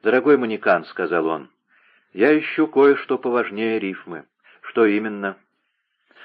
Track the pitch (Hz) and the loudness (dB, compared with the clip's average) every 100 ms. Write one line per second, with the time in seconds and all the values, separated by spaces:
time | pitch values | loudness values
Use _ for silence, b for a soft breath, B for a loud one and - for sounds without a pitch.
0 | 107 127 139 135 117 104 107 87 - - | 0 2 4 2 2 -2 0 0 -2 -8
1 | 82 85 80 78 64 _ _ _ _ _ | -4 -2 -2 -4 -10 _ _ _ _ _
2 | _ 95 135 151 151 - 156 135 143 139 | _ 0 2 2 -2 -4 0 4 4 4
3 | - 127 127 120 101 101 113 110 98 87 | -2 -6 -2 -4 -4 -4 -4 -4 -4 -8
4 | 90 80 - _ b b - 120 110 104 | -14 -16 -18 _ b b -4 2 2 2
5 | 110 101 98 - _ _ _ _ _ _ | -2 -8 -8 -10 _ _ _ _ _ _
6 | _ B | _ B